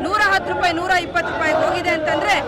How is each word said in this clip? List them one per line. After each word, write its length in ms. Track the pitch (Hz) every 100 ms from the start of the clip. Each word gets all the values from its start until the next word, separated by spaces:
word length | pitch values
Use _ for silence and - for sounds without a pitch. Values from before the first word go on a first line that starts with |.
ನೂರ 180 | 311 415 415
ಹತ್ತು 180 | 381 370
ರೂಪಾಯಿ, 200 | 359 359 330
ನೂರ 100 | 359 359 339
ಇಪ್ಪತ್ತು 260 | 339 330
ರೂಪಾಯಿ 220 | - 320 302
ಹೋಗಿದೆ 300 | 320 370 359 320
ಅಂತಂದ್ರೆ 380 | 302 302 - 381